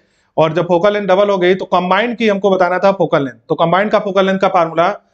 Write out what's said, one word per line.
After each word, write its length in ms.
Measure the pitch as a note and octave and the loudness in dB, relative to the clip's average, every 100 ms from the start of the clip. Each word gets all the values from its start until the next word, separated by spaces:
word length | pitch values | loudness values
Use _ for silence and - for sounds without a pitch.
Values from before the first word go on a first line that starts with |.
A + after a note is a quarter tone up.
| _ _ _ - | _ _ _ -2
और 160 | D#3+ | 0
जब 140 | D#3 E3+ | 0 0
फोकल 260 | F3 G#3 | 0 2
लेंथ 140 | G#3 G3+ | 0 0
डबल 220 | F#3 G3+ | 2 2
हो 80 | G3 | 2
गई 180 | F3+ F#3+ | 0 0
तो 100 | G3 | -2
कंबाइंड 480 | F3+ F3+ F#3+ A#3 A#3 | -2 0 0 -2 -2
की 100 | A3+ | -2
हमको 200 | G3 G3+ | 0 0
बताना 300 | F#3 F3 F3+ | 2 0 0
था 120 | G3 | 0
फोकल 300 | G3 E3+ D#3+ C#3 | 0 0 0 -2
लेंथ। 140 | - - | -8 -6
तो 60 | D#3 | -2
कंबाइंड 360 | E3 F3+ G#3+ | 0 0 0
का 80 | G#3 | -2
फोकल 240 | G3+ F#3+ F#3+ | -2 0 0
लेंथ 140 | F#3+ | 0
का 80 | F#3+ | 0
फार्मूला 460 | F#3 E3 D#3+ F3 G#3 _ | 2 0 0 -2 -4 _